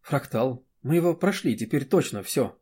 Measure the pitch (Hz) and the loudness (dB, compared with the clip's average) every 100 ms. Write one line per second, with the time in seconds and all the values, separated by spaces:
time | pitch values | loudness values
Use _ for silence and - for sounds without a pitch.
0 | - 143 - 151 127 127 _ _ 127 165 | -2 -4 -2 -2 0 -2 _ _ 0 2
1 | 170 170 180 190 165 110 110 151 139 185 | 4 2 0 0 -2 -2 0 -2 2 2
2 | 139 104 95 - 113 - | 2 -4 -4 -2 -2 -4